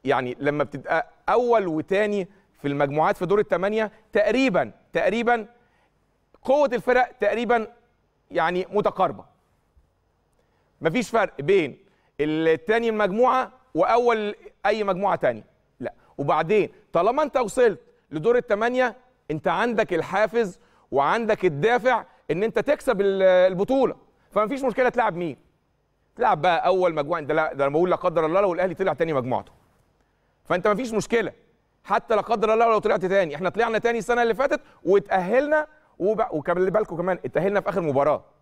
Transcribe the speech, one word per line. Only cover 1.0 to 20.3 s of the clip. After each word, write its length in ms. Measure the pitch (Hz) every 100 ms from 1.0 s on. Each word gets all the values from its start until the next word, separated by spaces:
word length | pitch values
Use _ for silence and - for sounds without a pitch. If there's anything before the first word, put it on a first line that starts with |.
| - _ -
أول 380 | 220 240 226 185
وتاني 600 | 156 - 190 208 208 175 _ _ _
في 60 | 143
المجموعات 500 | 143 143 147 170 202
في 80 |
دور 140 | 175 208
الثمانية 520 | - 175 190 220 214 _ _
تقريبا، 580 | 202 208 240 269 175 117 - _
تقريبا 540 | 160 185 220 233 240 214 _ _ _ _ _ _ _ _ _
قوة 260 | - 285 277
الفرق 380 | 233 254 247 247 -
تقريبا 480 | 202 214 233 240 214 - _ _ _ _ _
يعني 360 | 165 160 180 185
متقاربة، 540 | 202 208 - 175 95 - _ _ _ _ _ _ _ _ _ _ _ _ _ _ _
مفيش 280 | 160 208 226
فرق 320 | 226 190 -
بين 360 | 143 196 143 131 _ _ _ -
التاني 680 | 151 156 160 160 - 226 233
المجموعة 600 | 214 202 208 254 262 247 - _
وأول 600 | 151 190 233 240 226 208 - - _
أي 180 | 202 220
مجموعة 320 | 202 180 196
تانية، 280 | 175 139 110 - _ _ _
لا. 140 | 120 - _ -
وبعدين 520 | 143 156 165 208 165 - _
طالما 300 | 165 190 269
أنت 140 | 302 269
وصلت 420 | 220 254 240 170 _ _ _
لدور 260 | 156 185 247
الثمانية 580 | 247 202 233 254 247 202 _ _ -
أنت 160 | 151 190
عندك 460 | 170 240 220 214
الحافز 680 | 170 151 196 214